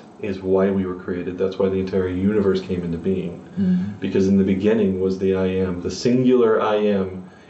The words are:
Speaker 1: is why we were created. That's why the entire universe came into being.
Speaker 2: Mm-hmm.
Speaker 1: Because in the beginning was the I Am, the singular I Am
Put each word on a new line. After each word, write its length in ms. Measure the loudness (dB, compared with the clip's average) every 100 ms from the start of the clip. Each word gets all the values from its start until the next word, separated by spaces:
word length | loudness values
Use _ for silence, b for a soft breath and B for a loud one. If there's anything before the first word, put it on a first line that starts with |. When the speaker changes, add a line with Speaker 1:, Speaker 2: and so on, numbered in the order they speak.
| -20 -10
Speaker 1:
is 200 | -8 -6
why 280 | 0 2 2
we 160 | 2 -2
were 100 | -6
created. 420 | -8 -6 -6 -4
That's 200 | -4 0
why 120 | 0
the 100 | 0
entire 300 | 0 0 -2
universe 500 | 0 0 2 2 0
came 220 | -2 -4
into 140 | -4 -4
being. 420 | -2 -2 -4 -10 -10 -2
Speaker 2:
Mm-hmm. 420 | 0 0 -2 -6
Speaker 1:
Because 280 | -4 0 2
in 100 | 4
the 60 |
beginning 560 | 2 2 2 4 2 0
was 180 | -2 0
the 180 | 0 0
I 100 | 0
Am, 340 | 0 -2 -4
the 100 | -6
singular 720 | -2 0 2 4 4 4 4
I 140 | 2 2
Am 540 | 2 2 -2 -6 -14 B B